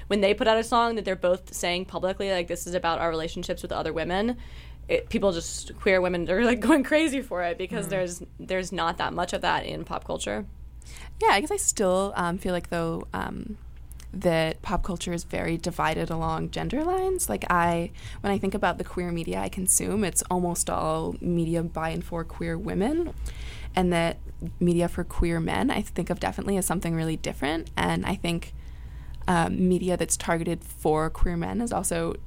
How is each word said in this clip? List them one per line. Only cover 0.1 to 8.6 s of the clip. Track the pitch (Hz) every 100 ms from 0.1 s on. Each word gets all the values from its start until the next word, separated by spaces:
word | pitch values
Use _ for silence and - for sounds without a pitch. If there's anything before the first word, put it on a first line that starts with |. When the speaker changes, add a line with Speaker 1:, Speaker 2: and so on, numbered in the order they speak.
| 202
Speaker 1:
they | 196
put | 208 254
out | 226
a |
song | 226 233 233 226
that |
they're | 190
both | 185 180 185 -
saying | - 180 175
publicly, | 185 175 185 190 196
like, | 180 175
"This | 170 175
is |
about | 175 165 165
our | 170
relationships | 160 160 175 175 175
with | 175
other | 113 160
women," | 160 160 185 226 240 - - - - -
it, | - -
people | 226 196
just, | 170 - - - -
queer | 214 185
women | 180 180 170
are, | 185
like, | 240 240
<laughs> | 240
going | 311
crazy | - 302 320 269
for | 190 180
it | 175 170
because | 185 220 165
Speaker 2:
Mm. |
Speaker 1:
there's, | 190 180 175 - -
there's | 170 185